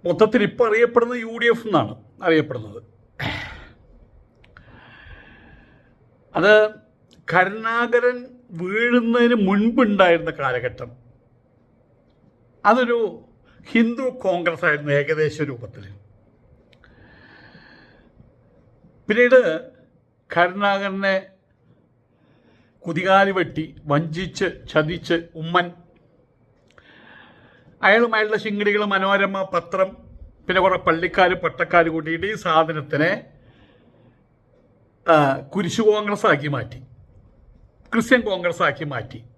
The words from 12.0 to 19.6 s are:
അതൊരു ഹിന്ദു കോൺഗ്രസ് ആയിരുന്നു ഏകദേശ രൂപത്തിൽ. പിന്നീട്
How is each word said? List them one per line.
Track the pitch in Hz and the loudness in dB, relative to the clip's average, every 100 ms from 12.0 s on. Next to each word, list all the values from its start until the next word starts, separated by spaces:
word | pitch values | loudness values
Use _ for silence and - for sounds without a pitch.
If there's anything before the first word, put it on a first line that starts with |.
| _ _ _ _ _ _ 202 | _ _ _ _ _ _ 2
അതൊരു | 240 240 233 208 - - _ _ _ - | 2 2 -2 -4 -8 -20 _ _ _ -2
ഹിന്ദു | 226 226 233 202 - | 0 2 0 -6 -4
കോൺഗ്രസ് | 190 175 170 165 175 | -4 -2 -2 -2 -2
ആയിരുന്നു | 147 147 143 | 0 0 -2
ഏകദേശ | 139 156 151 - 139 | 0 -2 -2 -4 -8
രൂപത്തിൽ. | 120 117 - 98 98 _ _ _ _ _ _ _ _ _ _ - - - - - - - - _ _ _ _ - _ _ _ _ _ _ _ - | -8 -16 -18 -20 -20 _ _ _ _ _ _ _ _ _ _ -20 -20 -20 -20 -20 -20 -20 -20 _ _ _ _ -20 _ _ _ _ _ _ _ -6
പിന്നീട് | 208 247 254 208 160 | 2 6 6 4 -4